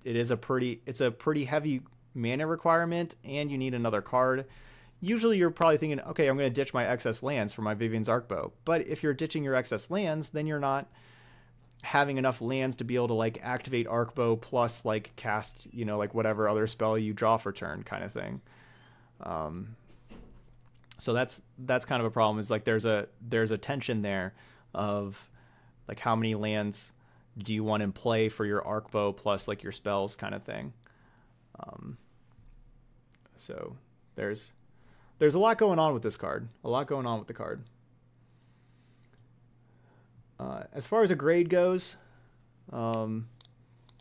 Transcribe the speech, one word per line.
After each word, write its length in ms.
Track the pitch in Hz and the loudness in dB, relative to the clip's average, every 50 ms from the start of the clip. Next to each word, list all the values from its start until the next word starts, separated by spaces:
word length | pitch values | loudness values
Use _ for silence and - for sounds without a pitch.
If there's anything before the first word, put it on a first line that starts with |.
| - | -6
it 120 | 127 117 | -2 0
is 140 | 117 120 117 | 0 0 0
a 60 | 123 113 | 0 -2
pretty, 420 | - - 131 127 123 123 117 113 - | -2 -2 0 0 0 -2 -2 -6 -8
it's 160 | - 127 - 135 | -10 -4 0 0
a 80 | 123 | 0
pretty 340 | 113 - - 156 156 147 139 | 0 0 -2 0 0 0 0
heavy 380 | 127 147 156 147 156 139 131 135 - - - _ _ - | 0 0 0 0 0 -2 -2 -4 -10 -20 -20 _ _ -6
mana 320 | 127 113 117 123 135 156 | -4 -2 -2 0 0 -2
requirement, 720 | 156 165 165 - 170 165 165 170 170 170 170 175 165 - - - | -2 -2 0 2 4 4 4 4 2 0 0 -2 -4 -6 -10 -12
and 260 | - 139 147 147 147 | -8 -4 -4 -4 -2
you 60 | 139 | -2
need 160 | 131 131 131 127 | -2 -2 0 0
another 300 | 120 117 117 107 104 95 | 0 0 2 2 0 0
card. 420 | - - 127 127 131 131 131 131 - - - - - - - - - - - | 0 2 4 4 4 2 0 -2 -6 -12 -20 -20 -20 -20 -20 -20 -20 -16 -6
Usually 380 | - 180 226 233 220 233 220 196 | -2 0 0 4 4 4 6 6
you're 120 | 175 170 | 4 4
probably 280 | 160 - 170 165 156 147 | 4 4 6 6 6 6
thinking, 200 | 160 156 147 135 | 4 0 -2 -2
"Okay, 280 | - - 165 - 160 139 | -4 -4 0 2 4 4
I'm 80 | 135 | 4
gonna 140 | 139 143 131 | 4 2 2
ditch 240 | 117 135 139 - - | 2 0 -2 0 0
my 120 | 127 120 | 0 2
excess 360 | 95 123 117 - 117 113 - - | 2 0 0 0 -2 -2 -2 -2
lands 300 | 131 147 131 104 104 - | -2 0 0 -2 -2 -4
for 100 | - 110 | -4 -4
my 120 | 107 107 | -2 -2
Vivian's 340 | 101 117 113 110 113 110 113 | 0 -2 0 0 0 0 2
Arc 200 | 113 123 117 - | 0 0 0 -2
Bow." 240 | 98 82 - - - - - | -4 -4 -4 -6 -10 -8 -2
But 220 | - 165 165 - | 0 0 0 0
if 160 | - 151 143 - | -2 -4 -2 0
you're 120 | 151 139 | 0 0
ditching 280 | 127 160 151 - 160 147 | 0 -2 -4 -2 -2 -2
your 120 | 135 135 | 0 2
excess 360 | 127 120 - 117 104 - - | 0 0 0 -2 -4 -4 -4
lands, 380 | 170 202 208 170 156 156 151 - | -2 -2 0 0 -2 -2 -4 -4
then 180 | - 151 151 | -4 -4 -2
you're 140 | 156 151 147 | -2 -2 0
not 280 | 143 139 135 139 139 - - - - - - - - - - - - - - - - - - - - | 0 0 0 0 -2 -6 -14 -20 -20 -20 -20 -20 -20 -20 -20 -20 -20 -20 -20 -20 -20 -20 -20 -16 -6
having 360 | - - 143 143 143 139 135 | 0 4 4 4 4 2 2
enough 220 | 131 131 123 - | 2 0 0 0
lands 360 | 113 117 131 135 131 131 123 | -2 -2 -2 0 -2 -2 -4
to 80 | - 127 | -4 -4
be 100 | 117 123 | -2 0
able 140 | 123 120 117 | 2 2 2
to, 60 | 117 | 2
like, 240 | 110 113 113 - - - | 2 0 0 -2 -4 -6
activate 440 | 123 127 127 - 131 131 120 117 110 | -6 -6 -6 -4 -2 -2 0 0 0
Arc 260 | 113 117 120 117 - | 0 0 0 0 0
Bow 220 | - 123 117 113 | 0 2 2 2
plus, 480 | 113 117 - - 123 120 113 - - - | 0 -2 -2 0 2 2 2 0 -2 -2
like, 280 | 117 107 110 104 - - | 0 0 0 -2 -6 -12
cast, 500 | - - 113 107 107 107 - - - - - - | -8 -4 -2 -2 -2 -2 -6 -10 -12 -16 -12 -8
you 120 | 117 113 | -4 -4
know, 140 | 104 104 104 | -2 0 0
like, 160 | 104 101 - | -2 0 0
whatever 340 | 113 110 110 107 104 110 104 | 0 0 2 2 4 4 4
other 180 | 107 107 107 | 4 4 2
spell 300 | 110 117 - 110 110 110 | 0 0 0 2 2 2
you 160 | 110 110 107 107 | 2 2 0 -2
draw 240 | 104 117 110 113 | 2 4 4 4
for 140 | 110 - 104 | 4 2 -2
turn 320 | 98 - - 82 76 - 101 | -6 -6 -6 -6 -6 -8 -8
kind 220 | - - 95 92 | -8 -8 -8 -8
of 80 | 98 - | -8 -8
thing. 280 | - - - - 135 - - - - - - - - - - - - - _ _ - | -8 -8 -8 -8 -10 -12 -16 -20 -20 -20 -20 -20 -20 -20 -20 -20 -20 -20 _ _ -14
Um, 540 | - - 87 80 80 76 80 87 95 107 113 - - - - - - - - - - - - - - - - - - - - - - - - - | -10 -8 -6 -6 -6 -6 -8 -10 -10 -12 -14 -18 -20 -20 -20 -20 -20 -20 -20 -20 -20 -20 -20 -20 -20 -20 -20 -20 -20 -20 -20 -20 -20 -20 -16 -8
so 140 | - - 113 | -4 -2 0
that's, 300 | 120 127 120 - - - - _ - | 0 0 -2 -4 -8 -14 -16 _ -10
that's 260 | 127 127 127 127 - | -2 0 0 0 0
kind 160 | - 139 123 | 0 -2 0
of 60 | 117 | 0
a 40 | 113 | 0
problem, 280 | 110 120 113 107 107 107 | 2 4 4 4 4 0
is, 120 | 107 98 117 | -2 0 -2
like, 100 | 107 107 | 0 2
there's 220 | - 113 110 104 | 2 2 2 4
a, 240 | 117 110 104 101 - - - | 4 2 2 2 -2 -8 -16
there's 300 | - 120 120 113 113 110 | -6 -2 0 2 2 2
a 80 | 110 104 | 0 -2
tension 440 | - - 139 139 120 - 123 110 104 | -2 -2 -4 -4 -2 -2 -2 -2 0
there 320 | 101 98 95 90 95 - - - - - - - - - | 0 0 -2 -2 -4 -6 -10 -18 -20 -20 -20 -20 -10 -6
of, 560 | - 101 104 101 101 101 98 98 - - - - - - - - _ - - _ - - - | -4 -2 0 0 -2 -2 -4 -8 -12 -16 -20 -20 -20 -20 -20 -20 _ -20 -20 _ -20 -14 -12
like, 100 | 104 - | -12 -4
how 160 | - 120 113 | 0 0 2
many 220 | 113 113 113 110 | 2 2 2 0
lands 560 | 104 107 107 107 107 104 104 101 - - - - _ - _ _ - _ _ - | 0 0 0 0 0 0 -2 -4 -6 -8 -10 -14 _ -20 _ _ -20 _ _ -16
do 160 | - 98 110 110 | -12 -6 -4 -2
you 120 | 107 107 | 0 0
want 180 | 107 107 107 104 | 2 2 2 0
in 80 | 98 | 0
play 380 | 95 - - 117 113 110 113 107 | -2 -2 0 2 4 4 4 2
for 160 | 104 - 110 | 2 0 0
your 200 | 104 101 101 - | 0 0 0 0
Arc 280 | - 104 107 110 - - | -2 -4 -4 -4 -2 0
Bow 200 | 110 104 101 98 | 0 2 2 0
plus, 360 | - - 110 101 98 - - | 0 0 0 0 0 0 -4
like, 160 | 104 98 - | -6 -6 -6
your 80 | 101 98 | -10 -10
spells 420 | - - 104 101 98 98 104 - | -6 -2 0 0 0 0 -2 -4
kind 220 | - - 101 101 | -8 -8 -8 -8
of 80 | 101 - | -8 -8
thing. 280 | - - - - 139 120 - _ - _ _ _ _ _ _ _ _ _ _ _ _ - - | -10 -10 -10 -10 -12 -14 -16 _ -20 _ _ _ _ _ _ _ _ _ _ _ _ -20 -18
Um, 400 | - - - - - 135 131 - - - - - - - - - - - - - - - - - - _ _ _ _ _ _ _ _ _ _ | -16 -16 -16 -16 -16 -16 -16 -18 -20 -20 -20 -20 -20 -20 -20 -20 -20 -20 -20 -20 -20 -20 -20 -20 -20 _ _ _ _ _ _ _ _ _ _
so 400 | - - - - 50 50 50 123 131 - _ _ _ _ _ _ | -20 -18 -14 -12 -12 -12 -12 -14 -16 -20 _ _ _ _ _ _
there's, 380 | - 104 101 107 113 - - - - _ _ _ - - - - - - - _ - | -6 -6 -4 -4 -6 -10 -14 -18 -20 _ _ _ -20 -20 -20 -20 -20 -20 -20 _ 2
there's 160 | 156 151 143 | 4 4 6
a 60 | 175 | 6
lot 180 | 202 226 226 226 | 4 4 6 6
going 220 | 226 202 180 165 | 4 4 6 6
on 140 | 160 156 143 | 4 4 2
with 100 | 117 110 | 2 -2
this 120 | 110 98 | -4 -4
card. 320 | - - 85 69 - 113 117 - _ - | -4 -4 -4 -4 -4 -6 -10 -14 _ -4
A 60 | 117 | -2
lot 180 | 120 131 143 | 0 0 0
going 200 | 143 147 139 131 | 0 -2 -2 -2
on 120 | 120 117 110 | -2 -2 -4
with 80 | 104 | -4
the 80 | - - | -8 -10
card. 300 | - - 85 - - 120 - - _ _ _ _ _ _ _ _ _ _ _ _ _ _ _ _ _ _ _ _ _ _ _ _ _ _ _ _ - - - _ _ _ _ _ _ _ _ _ _ _ _ _ _ _ _ _ - - _ _ - | -8 -8 -8 -8 -8 -10 -14 -20 _ _ _ _ _ _ _ _ _ _ _ _ _ _ _ _ _ _ _ _ _ _ _ _ _ _ _ _ -20 -20 -20 _ _ _ _ _ _ _ _ _ _ _ _ _ _ _ _ _ -20 -20 _ _ -12
Uh, 240 | 64 64 67 - - - - | -10 -10 -8 -10 -12 -12 -12
as 160 | 143 135 - | -12 -4 0
far 160 | - 226 226 | 4 4 6
as 80 | 190 - | 4 4
a 20 | |
grade 340 | 139 139 156 165 175 170 165 | 4 4 4 4 4 4 4
goes, 480 | 180 180 175 185 185 185 185 - - - - - - - - _ _ _ _ _ _ _ _ - - | 4 4 4 4 2 0 -2 -6 -10 -12 -18 -20 -20 -20 -20 _ _ _ _ _ _ _ _ -12 -8
um, 560 | 120 113 113 117 113 110 110 110 110 113 113 - - - - _ _ _ _ _ _ _ - - _ | -4 -2 -2 -2 -2 -2 -2 -4 -6 -6 -10 -14 -20 -20 -20 _ _ _ _ _ _ _ -20 -20 _